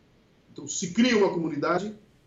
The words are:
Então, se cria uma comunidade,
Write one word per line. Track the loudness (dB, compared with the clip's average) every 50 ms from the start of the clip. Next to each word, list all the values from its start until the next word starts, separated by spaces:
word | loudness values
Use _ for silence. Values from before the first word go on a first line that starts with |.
| _ _ _ _ _ _ _ _ _ _
Então, | -18 -16 -14
se | -10 -8 -8 -8 -4
cria | 2 2 4 4 6
uma | 4 4 2
comunidade, | 2 0 -4 -4 -4 -2 -2 0 0 0 -2 -6 -10 -12 -20 _ _ _ _